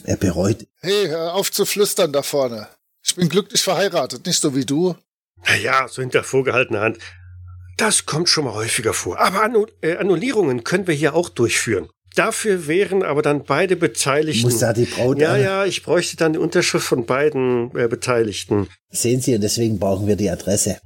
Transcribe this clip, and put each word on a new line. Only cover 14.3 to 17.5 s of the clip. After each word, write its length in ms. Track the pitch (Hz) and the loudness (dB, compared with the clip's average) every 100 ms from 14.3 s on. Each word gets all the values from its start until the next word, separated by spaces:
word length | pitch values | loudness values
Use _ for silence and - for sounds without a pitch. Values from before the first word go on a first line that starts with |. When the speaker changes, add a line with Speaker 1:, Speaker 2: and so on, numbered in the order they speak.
| 113 | 2
Speaker 1:
Muss 160 | 120 113 | 2 2
da 140 | 113 | 2
die 120 | 110 120 | 2 0
Braut 340 | - 123 139 | 0 0 2
Speaker 3:
Ja, 140 | 160 | 2
Speaker 1:
an- 80 | 202 | 2
Speaker 3:
ja, 240 | 190 190 196 | 2 0 -2
ich 180 | - | -2
bräuchte 340 | - 170 - - | 0 0 0 -2
dann 160 | 160 | 0
die 60 | 156 | 0
Unterschrift 460 | 160 180 - 165 - | 0 0 2 0 -2
von 200 | 127 113 | -2 0
beiden, 640 | 131 151 139 127 | 0 0 0 0